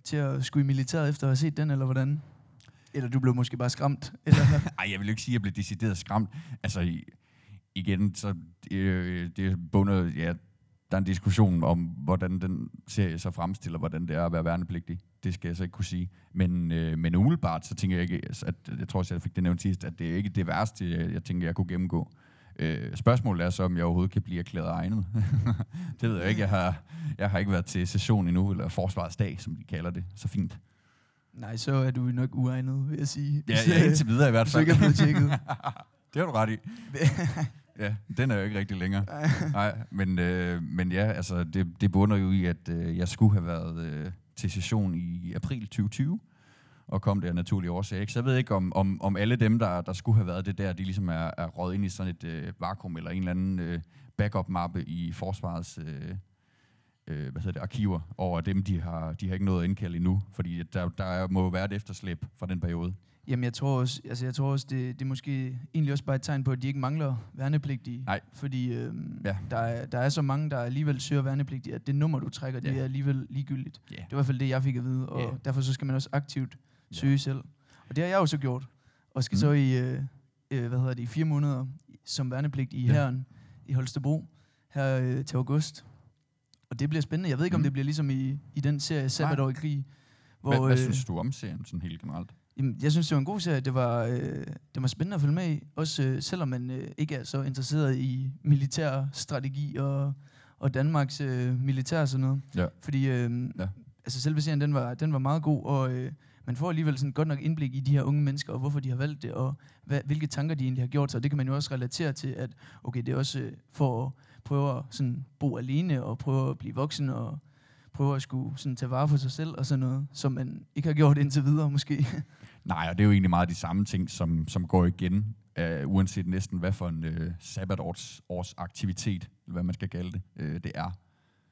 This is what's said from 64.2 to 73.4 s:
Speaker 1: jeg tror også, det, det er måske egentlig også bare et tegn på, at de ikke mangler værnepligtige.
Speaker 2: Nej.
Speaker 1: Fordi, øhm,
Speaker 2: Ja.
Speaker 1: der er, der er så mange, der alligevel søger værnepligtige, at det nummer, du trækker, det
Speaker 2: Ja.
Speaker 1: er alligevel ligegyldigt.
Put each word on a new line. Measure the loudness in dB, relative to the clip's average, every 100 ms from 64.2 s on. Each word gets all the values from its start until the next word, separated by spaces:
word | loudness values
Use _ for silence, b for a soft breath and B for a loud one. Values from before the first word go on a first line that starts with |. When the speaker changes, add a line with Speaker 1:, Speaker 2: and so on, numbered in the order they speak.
| -4
Speaker 1:
jeg | -2
tror | 0
også, | -2 -2
det, | -4 -4 -6
det | -6
er |
måske | -6 -4 -4 -4 -8 -6
egentlig | -2 0
også | 0
bare | 0 -2
et |
tegn | -2 -2
på, | 0
at | 0
de | -2
ikke | -2
mangler | -2 0 -2 -4 -8
værnepligtige. | -4 0 0 0 -6 -6 -8 -2
Speaker 2:
Nej. | -2 -4
Speaker 1:
Fordi, | -10 -4 -2 -2
øhm, | -2 -4 -6 -8 -6 -4
Speaker 2:
Ja. | -4 -2
Speaker 1:
der | -2
er, | -2 -2 -4
der | 0
er | 2
så | 2
mange, | 2 0 0
der | -2
alligevel | -2 0 0 0
søger | 0 0
værnepligtige, | 2 0 -2 -6 -6 -6
at | -2
det | 2
nummer, | 2 0
du | -4
trækker, | -6 -6 -4
det | -2
Speaker 2:
Ja. | -2
Speaker 1:
er |
alligevel | -2 -2 0 0 -2
ligegyldigt. | -6